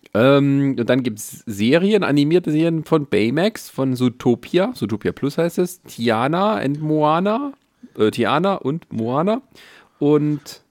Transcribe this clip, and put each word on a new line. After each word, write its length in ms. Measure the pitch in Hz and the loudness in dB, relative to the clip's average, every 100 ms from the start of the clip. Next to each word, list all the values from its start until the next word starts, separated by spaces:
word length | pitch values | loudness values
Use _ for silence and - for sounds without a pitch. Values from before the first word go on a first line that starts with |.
| _ | _
Ähm, 640 | 101 131 143 139 139 139 117 | 2 4 4 4 2 0 0
und 100 | 117 | 0
dann 140 | 127 | 0
gibt's 400 | 123 110 - - - | 0 -6 -14 -16 -10
Serien, 580 | 101 113 160 196 214 | -2 2 4 4 2
animierte 460 | 175 143 143 175 175 | 2 2 2 2 0
Serien 320 | 151 165 165 | 0 0 -2
von 220 | 147 160 139 | 0 -2 0
Baymax, 640 | 98 110 139 202 - - | 0 0 0 -2 -4 -14
von 260 | - 135 123 | -4 -2 0
Zootopia, 760 | 127 117 127 117 - 175 202 | 0 0 0 0 0 -2 -2
Zootopia 380 | 247 104 107 90 | -4 -6 -4 -4
Plus 260 | - 139 156 | -4 -4 -2
heißt 200 | 170 - | -2 -2
es, 240 | 180 - | -4 -6
Tiana 760 | - - 117 110 131 170 202 208 | -18 -4 0 2 0 0 0 0
and 220 | 131 147 | -4 -4
Moana, 720 | 156 156 151 160 196 226 285 277 _ _ - - | -2 0 2 2 0 -2 -4 -12 _ _ -12 0
äh, 120 | 107 | 0
Tiana 440 | 120 107 139 190 190 | 2 0 2 0 -2
und 360 | - 165 - | -4 -6 -6
Moana 480 | 110 113 135 185 233 - - - - _ - | -6 -2 0 0 -2 -6 -20 -20 -20 _ -2
und, 640 | 143 151 151 147 - - _ | 2 2 2 -4 -8 -20 _